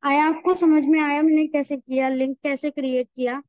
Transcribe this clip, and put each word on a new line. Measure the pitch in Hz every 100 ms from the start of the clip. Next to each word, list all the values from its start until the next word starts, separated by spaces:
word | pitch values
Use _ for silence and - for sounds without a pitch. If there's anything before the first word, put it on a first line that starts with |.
आया | 285 285 302
आपको | 320 - 359
समझ | 339 311 277
में | 311
आया | 294 294
मैंने | 311 311 302
कैसे | 302 277 285
किया, | - 262 262
लिंक | 262 262 269
कैसे | 294 277 302
क्रिएट | 294 269 254 247 -
किया? | 247 254